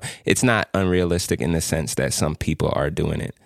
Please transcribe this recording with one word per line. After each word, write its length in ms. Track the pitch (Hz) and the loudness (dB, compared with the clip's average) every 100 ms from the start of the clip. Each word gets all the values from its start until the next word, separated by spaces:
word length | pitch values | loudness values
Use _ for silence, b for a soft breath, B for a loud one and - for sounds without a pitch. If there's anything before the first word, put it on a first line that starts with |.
| B B - | B B 0
it's 180 | - | 2
not 260 | 127 110 - | 4 2 0
unrealistic 680 | 95 92 90 90 90 - 87 | 0 2 2 2 0 0 -2
in 100 | 71 | 0
the 100 | 82 | 0
sense 340 | - 80 71 - | 0 -2 -2 -2
that 180 | 65 | -2
some 220 | - 76 76 | 0 -2 -2
people 360 | - 78 76 | -4 0 0
are 160 | - 71 | 0 -2
doing 300 | - 78 - | 0 -2 -2
it. 160 | - - | -6 -10